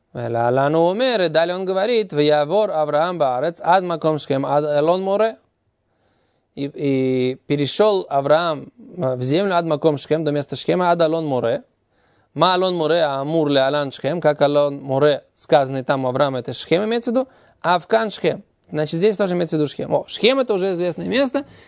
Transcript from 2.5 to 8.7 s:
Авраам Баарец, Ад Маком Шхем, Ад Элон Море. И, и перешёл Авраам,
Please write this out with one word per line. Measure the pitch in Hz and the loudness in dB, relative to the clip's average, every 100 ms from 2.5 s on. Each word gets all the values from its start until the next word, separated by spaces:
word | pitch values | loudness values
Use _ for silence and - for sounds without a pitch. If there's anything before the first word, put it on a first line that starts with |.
| 196 214 | 2 2
Авраам | 156 151 147 170 180 | 0 0 0 0 0
Баарец, | 139 123 151 170 | 0 0 -2 -2
Ад | 160 185 | 2 2
Маком | 180 165 160 156 | 2 -2 0 -2
Шхем, | - 135 139 | -2 -2 2
Ад | 143 151 | 0 2
Элон | 147 156 180 | 2 2 2
Море. | 190 202 220 247 _ _ _ _ _ _ _ _ _ _ _ - | 0 0 0 -2 _ _ _ _ _ _ _ _ _ _ _ -10
И, | 143 | -10
и | - 143 135 131 131 127 131 - | -4 -2 0 2 0 0 -4 -4
перешёл | 143 139 - 208 196 - | -2 -2 2 2 2 0
Авраам, | 139 139 151 170 147 - | -2 2 2 2 -4 -8